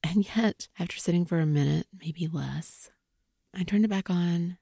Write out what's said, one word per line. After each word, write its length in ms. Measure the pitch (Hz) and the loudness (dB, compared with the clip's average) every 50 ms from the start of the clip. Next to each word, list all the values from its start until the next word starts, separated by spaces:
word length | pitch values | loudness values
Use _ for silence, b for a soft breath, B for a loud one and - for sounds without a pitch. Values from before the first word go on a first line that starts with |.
| - | -4
And 240 | 156 175 214 196 - - | 2 2 2 0 2 0
yet, 320 | 220 226 214 - _ - - _ | 2 2 2 0 _ -14 -18 _
after 200 | - 175 175 - | -6 -6 -6 -6
sitting 260 | - - - 170 175 175 | -4 0 2 2 2 2
for 160 | 160 175 165 | 2 2 2
a 60 | 160 | 2
minute, 420 | 151 147 147 139 143 147 160 - _ - | 4 4 4 4 4 2 0 -2 _ -14
maybe 300 | 185 - 165 151 170 175 | -10 -8 -8 -6 -4 -4
less, 640 | 160 165 143 135 131 135 156 170 - - - - - _ _ _ _ _ _ _ _ _ _ _ _ - | -4 -4 -4 -6 -4 -6 -6 -6 -6 -8 -8 -10 -12 _ _ _ _ _ _ _ _ _ _ _ _ -6
I 100 | 190 180 | -6 -2
turned 220 | 160 202 208 214 | 0 2 2 4
it 40 | 214 | 2
back 200 | 202 190 190 - | 2 -2 -2 0
on 480 | 180 175 175 175 170 170 170 175 180 _ | 0 2 2 2 0 0 -2 -4 -6 _